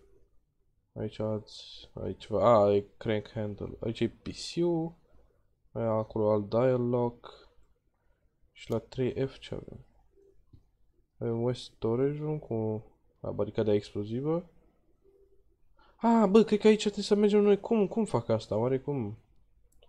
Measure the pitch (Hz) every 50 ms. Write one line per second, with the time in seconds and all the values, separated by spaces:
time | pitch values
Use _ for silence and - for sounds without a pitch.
0 | _ _ _ _ _ _ _ _ _ _ _ _ _ _ _ _ _ _ _ 110
1 | 107 107 - - 110 110 110 104 104 - - - - - - - - - - -
2 | 101 98 95 - - - 110 98 92 117 120 107 101 101 101 101 101 - - -
3 | - 120 110 107 104 - - 113 107 104 101 - 92 87 - - - 117 113 -
4 | 117 113 - - _ - - - - - - 170 170 175 170 165 160 165 170 -
5 | _ _ - - - _ _ _ _ _ _ _ _ _ - 117 117 113 110 110
6 | 110 - - 110 107 107 107 107 104 98 104 113 127 131 127 123 123 120 123 120
7 | 120 120 120 - - - - - - - _ - - _ _ _ _ _ _ _
8 | _ _ _ _ _ _ _ _ _ _ _ - - - 117 113 - - - -
9 | 131 120 - - 135 135 - - - - - - - - - - - _ _ _
10 | _ _ _ _ _ _ _ - _ _ - - _ _ _ _ _ _ _ _
11 | _ _ _ _ 123 120 117 117 117 123 123 123 - - - _ - 113 117 123
12 | 135 143 147 147 151 151 156 151 - - 117 110 110 110 107 110 - - _ _
13 | _ _ _ _ - 113 98 98 101 104 - - 110 107 104 101 101 - - 104
14 | 104 104 110 123 139 151 160 170 180 - _ - _ _ _ _ _ _ _ _
15 | _ _ _ _ _ _ _ _ _ _ _ _ _ _ _ _ _ _ _ _
16 | - 233 233 226 220 190 190 226 208 220 214 208 - 214 220 208 - 214 202 -
17 | 202 - 208 202 214 208 202 208 208 208 202 196 - - 233 220 202 180 - 233
18 | 220 196 - 120 110 - 113 110 - - 98 107 113 127 135 131 - - 143 135
19 | 113 101 110 - _ _ _ _ _ _ _ _ _ _ _ - -